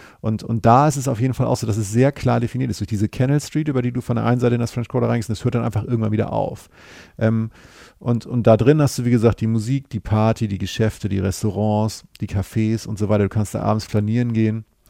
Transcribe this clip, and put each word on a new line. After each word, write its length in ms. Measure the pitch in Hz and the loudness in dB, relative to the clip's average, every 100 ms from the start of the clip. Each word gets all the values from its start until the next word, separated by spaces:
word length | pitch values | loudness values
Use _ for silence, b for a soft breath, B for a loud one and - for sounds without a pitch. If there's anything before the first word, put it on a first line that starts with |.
| B B | B B
Und, 240 | - 107 | -4 -4
und 220 | - 117 113 | -4 0 4
da 200 | 120 147 | 6 6
ist 100 | 139 | 2
es 120 | 131 | -2
auf 120 | 113 | -2
jeden 140 | 131 | -2
Fall 120 | 123 123 | 0 -2
auch 100 | 123 | -2
so, 100 | 110 | -2
dass 100 | 104 | -2
es 140 | 104 | 0
sehr 220 | 113 131 | 2 2
klar 260 | 143 131 120 | 2 0 0
definiert 320 | 117 127 131 | 0 -4 -4
ist. 100 | 113 | -4
Durch 80 | 101 | -4
diese 200 | 104 101 | -2 -2
Canal 320 | - 131 147 | 0 0 0
Street, 280 | - 156 156 | -2 -4 -2
über 140 | 131 | -2
die 100 | 123 | -2
du 80 | 123 | -2
von 160 | - 117 | -4 -2
der 80 | |
einen 160 | 110 123 | 0 2
Seite 140 | 120 | 2
in 60 | 120 | 0
das 100 | 117 | -2
French 180 | - 113 | -4 -4
Quarter 200 | 131 117 | -2 0
reingehst, 200 | 117 107 | 0 -4
und 40 | |
es 100 | 107 | -4
hört 120 | 123 117 | -2 -2
dann 80 | |
einfach 200 | 117 104 | -2 -4
irgendwann 280 | 101 120 110 | -2 -2 0
wieder 200 | 107 104 | 0 -2
auf. 380 | 110 101 - - B B B B B | -2 -4 -6 -16 B B B B B
Ähm, 320 | 110 113 113 - B B B B | 0 0 -2 -8 B B B B
und, 280 | - 120 - | -2 -2 -2
und 200 | 123 117 | 0 6
da 100 | 110 | 6
drin 240 | 110 156 | 6 6
hast 180 | 143 - | 4 0
du, 60 | |
wie 60 | 120 | 2
gesagt, 300 | 120 113 104 | 4 4 2
die 60 | 113 | 0
Musik, 420 | 113 107 135 135 | 0 0 -4 -4
die 100 | 107 | -8
Party, 460 | - 107 110 110 110 | -2 2 2 2 -2
die 120 | 98 | -4
Geschäfte, 500 | 98 - 110 - 104 | -4 0 -2 -2 -4
die 100 | 95 | -2
Restaurants, 880 | 95 92 110 98 107 107 110 - - - | -2 -2 -2 0 0 0 -2 -4 -14 -12
die 80 | 107 | -6
Cafés 580 | 98 92 - 110 110 - | -4 -4 -2 0 -2 -4
und 120 | 104 | -4
so 100 | 101 | 0
weiter. 160 | 104 | 2
Du 40 | 98 | 2
kannst 240 | - 104 | 0 -2
da 80 | 104 | -2
abends 220 | 104 107 | -2 -2
flanieren 480 | - 107 104 117 123 | -2 -2 0 0 0
gehen. 320 | 113 110 107 110 _ _ | 0 0 -2 -8 _ _